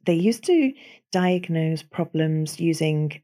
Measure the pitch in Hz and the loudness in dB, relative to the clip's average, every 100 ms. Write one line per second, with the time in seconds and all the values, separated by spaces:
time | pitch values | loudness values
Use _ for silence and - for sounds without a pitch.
0 | - 170 185 226 - 349 269 269 - - | -2 2 2 0 2 2 2 -2 -14 -20
1 | _ 185 180 180 180 165 160 160 - - | _ 0 2 0 0 -2 0 -2 -6 -6
2 | 165 160 156 156 156 - 165 156 160 151 | -4 -2 0 0 -2 -2 -2 0 0 0
3 | 151 - | -2 -6